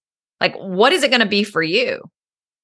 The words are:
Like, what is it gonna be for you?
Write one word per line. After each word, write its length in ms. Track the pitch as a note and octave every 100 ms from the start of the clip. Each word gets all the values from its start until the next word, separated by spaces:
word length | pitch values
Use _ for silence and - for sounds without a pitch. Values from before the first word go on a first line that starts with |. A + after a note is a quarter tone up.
| _ _ _ _
Like, 160 | F3+ -
what 380 | F#3+ F#3 A#3+
is 100 | F4
it 80 | C4+
gonna 140 | B3 G#3
be 180 | G3+
for 180 | G#3 D#3+
you? 400 | D#3+ F#3+ C4 - - _ _ _ _ _